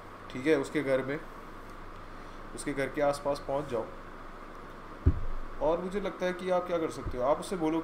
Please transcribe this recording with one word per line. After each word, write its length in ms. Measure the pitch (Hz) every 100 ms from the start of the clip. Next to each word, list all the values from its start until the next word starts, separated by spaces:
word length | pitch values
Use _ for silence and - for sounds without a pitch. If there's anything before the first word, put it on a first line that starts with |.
| - - -
ठीक 160 | 127 135
है, 100 | 147
उसके 260 | 135 156
घर 200 | 135 131
में, 180 | 127 151 - - - - - - - - - - - - -
उसके 180 | - -
घर 140 | 139 131
के 140 | 139
आसपास 420 | 143 143 143 143 -
पहुँच 220 | 139 147
जाओ। 180 | 117 110 - - - - - - - - - - - - - - - - -
और 180 | 147 170
मुझे 200 | 185 202
लगता 260 | 196 - 180
है 60 |
कि 180 | 180 185
आप 160 | 180 175
क्या 120 | 170
कर 120 | 156
सकते 280 | 127 123 123
हो, 60 |
आप 160 | 127 156
उससे 160 | 175 190
बोलो 260 | 156 160